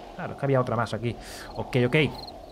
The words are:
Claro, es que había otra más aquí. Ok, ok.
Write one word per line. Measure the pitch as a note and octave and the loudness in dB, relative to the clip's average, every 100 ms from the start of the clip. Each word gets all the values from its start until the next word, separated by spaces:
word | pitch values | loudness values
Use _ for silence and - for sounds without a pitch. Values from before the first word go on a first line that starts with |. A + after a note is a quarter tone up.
| - - | -12 -10
Claro, | D3+ | -8
es | - | -2
que | C#3 | 4
había | C3 | 4
otra | B2+ A2+ | 4 2
más | A2+ | 0
aquí. | G#2+ A#2 A2 - - - - | 0 -4 -4 -10 -12 -12 -8
Ok, | G#2 C3 B2 | 0 4 6
ok. | D#3 C#3 - - - - | 6 4 0 -12 -16 -16